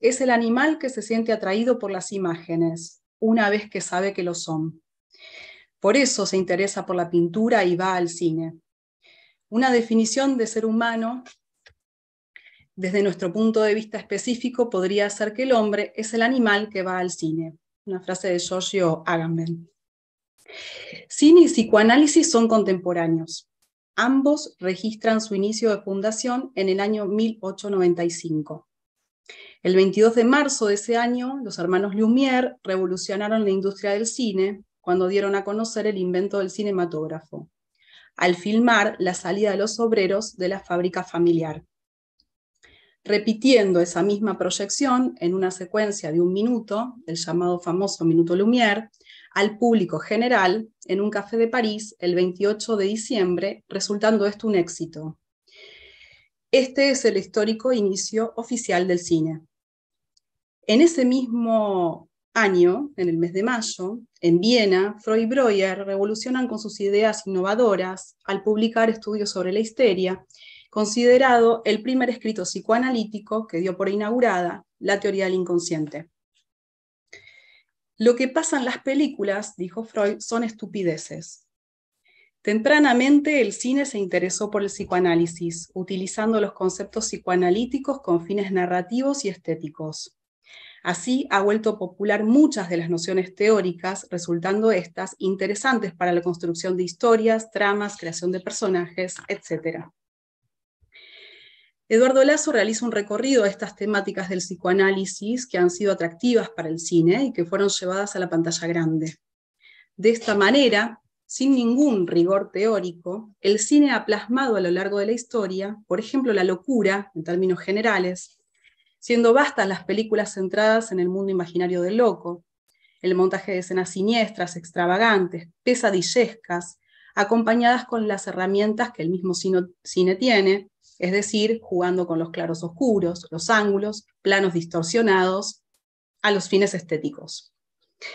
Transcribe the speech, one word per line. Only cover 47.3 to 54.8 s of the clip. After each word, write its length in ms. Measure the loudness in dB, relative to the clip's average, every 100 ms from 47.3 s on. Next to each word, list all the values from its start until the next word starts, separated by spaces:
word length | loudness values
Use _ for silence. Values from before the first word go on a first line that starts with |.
| -2 0 -2
famoso 440 | -2 -2 -2 0
Minuto 300 | 2 4 4
Lumière, 560 | 2 2 4 2 0 -6 _ _ -20 -8
al 280 | -2 -2 0
público 400 | 2 2 0 -4
general 680 | -4 -2 2 2 2 0 -4 _ -6
en 140 | -2
un 100 | -2
café 260 | -4 -4 0
de 120 | 0
París 460 | 0 -2 -4 -10 -6
el 160 | -2
veintiocho 640 | 0 0 0 -2 -2 -2 -2
de 100 | 0
diciembre, 800 | -2 -2 0 0 0 -4 -8 -10
resultando 580 | -6 -4 0 2 2 0
esto 220 | -2 -2
un 80 | 0
éxito. 600 | 0 -6